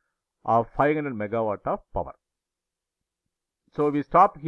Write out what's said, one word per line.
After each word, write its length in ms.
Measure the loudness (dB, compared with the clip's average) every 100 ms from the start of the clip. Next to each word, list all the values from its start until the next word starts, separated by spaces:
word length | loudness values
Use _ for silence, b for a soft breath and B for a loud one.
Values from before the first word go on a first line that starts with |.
| _ _ _ _
of 220 | 0 0 0 0
five 200 | 0 0
hundred 180 | -4
megawatt 460 | -6 -6 -2 -2 -4
of 140 | -6 -8 _
power. 220 | -8 -8 -12 _ _ _ _ _ _ _ _ _ _ _ _ _ _ _ -2
So 120 | -2
we 140 | 0
stop 340 | 2 4 4 2